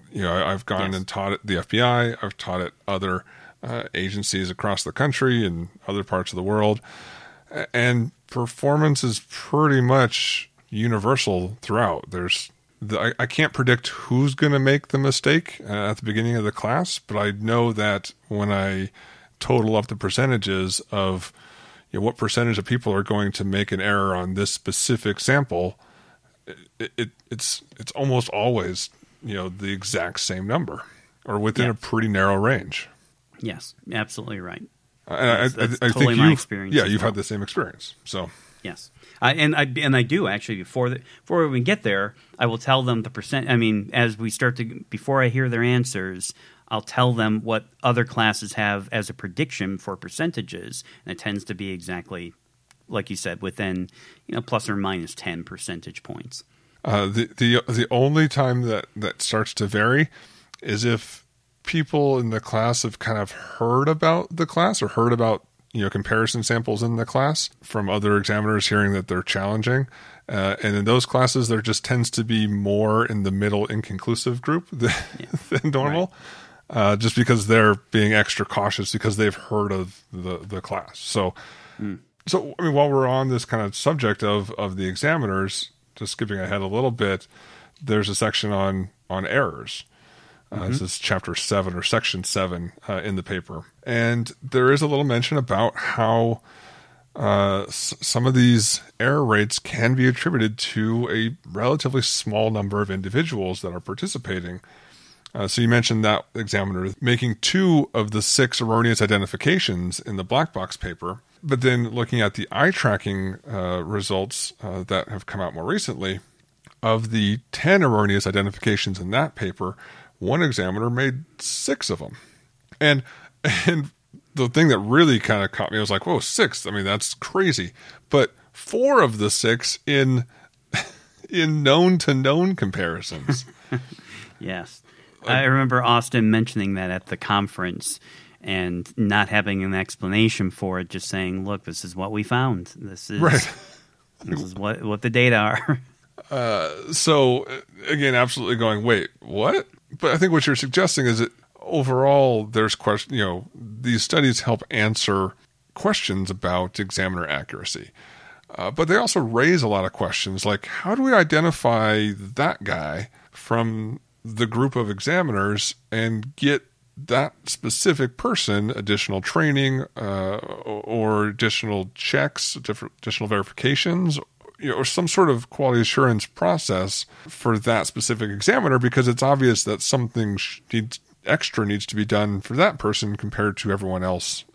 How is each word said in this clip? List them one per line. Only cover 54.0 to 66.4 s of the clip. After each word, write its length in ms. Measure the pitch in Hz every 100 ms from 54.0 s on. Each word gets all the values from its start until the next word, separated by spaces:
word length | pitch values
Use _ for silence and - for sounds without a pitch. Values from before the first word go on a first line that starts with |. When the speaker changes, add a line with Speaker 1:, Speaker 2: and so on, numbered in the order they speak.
| - - -
Speaker 2:
you 80 | 120
know, 60 |
plus 260 | 120 113 107
or 80 | 101
minus 380 | 98 95 80
ten 300 | - - 85
percentage 580 | 85 92 - 87 - 87
points. 420 | - - - - - _ _ _
Speaker 1:
Uh, 220 | - 104 98
the, 240 | 107 117 -
the, 240 | 120 120 -
the 160 | 120 120
only 360 | 123 135 156 156
time 360 | - 131 123
that, 240 | 120 107 - -
that 260 | 104 -
starts 320 | - 110 107
to 140 | - 104
vary 420 | 104 110 135 156 - - - _ -
is 200 | - 104
if 400 | 120 113 - - _ _ _ _
people 540 | - 165 151 151 143 131
in 120 | 117
the 80 | 110
class 420 | - 113 113 120
have 140 | 113 -
kind 200 | - 107
of 120 | 101
heard 560 | - - - 117 123 143
about 480 | 156 160 165 175 165
the 100 | 165
class 340 | - 180 -
or 80 | 104
heard 240 | - 117
about, 320 | 120 113 101 _ _ _
you 80 | 117
know, 60 | 98
comparison 520 | 101 101 110 110 120